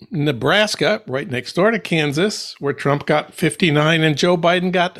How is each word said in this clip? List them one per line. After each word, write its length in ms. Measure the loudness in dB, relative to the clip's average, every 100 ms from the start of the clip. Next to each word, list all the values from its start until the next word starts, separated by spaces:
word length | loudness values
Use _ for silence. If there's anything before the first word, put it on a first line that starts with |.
| -8
Nebraska, 920 | -2 -2 0 2 2 2 0 -2 -2 -4
right 240 | -8 -6
next 240 | -8 -4
door 180 | 0 0
to 80 | 0
Kansas, 760 | -2 -2 0 0 -2 -4 -10 -8
where 120 | -6
Trump 340 | -2 0 0 0
got 280 | 0 -2
fifty-nine 680 | -2 -2 0 2 2 2 2
and 140 | 2 2
Joe 200 | 2 2
Biden 340 | 2 2 0
got 260 | 0 -2